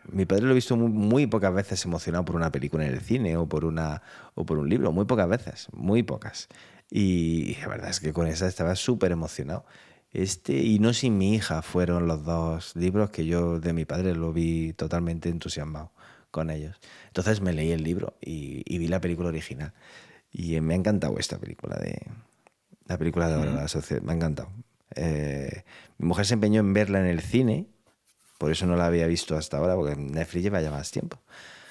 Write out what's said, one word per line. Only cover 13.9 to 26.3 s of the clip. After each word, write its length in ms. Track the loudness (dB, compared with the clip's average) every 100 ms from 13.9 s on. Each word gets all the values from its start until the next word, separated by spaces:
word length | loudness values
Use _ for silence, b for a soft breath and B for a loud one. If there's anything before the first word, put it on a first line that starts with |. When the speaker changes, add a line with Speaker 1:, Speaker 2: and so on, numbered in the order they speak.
| -2 0 0
Speaker 1:
lo 180 | -2
vi 400 | 0 0 0 -2
totalmente 560 | -4 -2 -2 -2 -2 -4
entusiasmado, 640 | -4 -6 -8 -8 -8 -12 _ b b b
con 160 | -6 -4
ellos. 280 | -4 -8 -12 B B B
Entonces 320 | -2 2 2
me 140 | 2
leí 180 | 0 0
el 120 | 0
libro 340 | 0 -2 -4 -10
y, 420 | -10 -8 -8 -10 -6
y 120 | -2
vi 100 | 0
la 100 | 0
película 300 | 0 -2 -2
original. 440 | -2 -6 -8 -10 -12 b b b b b
Y, 220 | -8 -2 0
eh, 40 |
me 120 | 2
ha 40 | 2
encantado 400 | 2 2 0 -2
esta 200 | -4 -6
película 380 | -10 -10 -8 -6
de, 240 | -6 -8 -10 -16 -20 _ _ _ _ -18 -6
la 100 | -2
película 320 | 0 2 2
de 60 | 2
ahora, 160 | 2
Speaker 2:
Ujú. 80 | 0
Speaker 1:
la 60 | -2
socie-, 320 | -4 -4 -4
me 100 | -2
ha 40 | 0
encantado. 340 | 0 -2 -8 -14 -18 _ -14 -4
Eh, 680 | -2 0 -2 -4 -6 -8 -14 B B B
mi 80 | 0
mujer 160 | 2
se 80 | 2